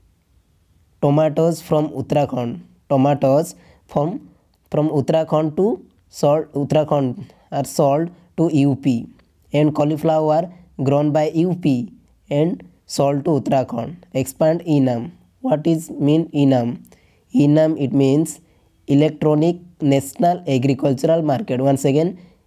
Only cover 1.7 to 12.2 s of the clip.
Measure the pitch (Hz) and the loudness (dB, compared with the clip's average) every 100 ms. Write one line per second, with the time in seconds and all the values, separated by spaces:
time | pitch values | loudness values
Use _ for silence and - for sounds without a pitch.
1.7 | 156 151 131 123 147 139 175 120 175 - | -2 -2 -4 -2 -2 -2 -4 -6 -8 -14
2.7 | _ - 139 135 143 135 135 170 - _ | _ -2 2 2 2 2 2 0 -8 _
3.7 | _ _ - 147 240 - _ _ _ _ | _ _ -4 -4 -6 -14 _ _ _ _
4.7 | 151 156 151 127 160 156 156 156 151 196 | -2 0 -2 0 -2 0 -2 -2 0 -2
5.7 | - - _ _ - 147 151 151 143 143 | -2 -8 _ _ -2 0 0 -2 -4 0
6.7 | 156 151 147 135 120 131 _ - 143 135 | 0 0 0 -2 -6 -14 _ -10 -8 -6
7.7 | - 147 143 170 - _ - 165 156 139 | 0 0 2 -2 -8 _ -2 0 2 2
8.7 | 135 139 117 - - _ _ _ 143 151 | 0 0 -2 -4 -18 _ _ _ 0 2
9.7 | 151 147 151 160 156 156 151 175 - - | 2 -2 0 0 0 2 0 -2 -8 -18
10.7 | - 135 143 151 147 156 160 175 175 175 | -6 0 2 2 0 0 0 -2 0 0
11.7 | 131 110 - _ _ | 0 -4 -12 _ _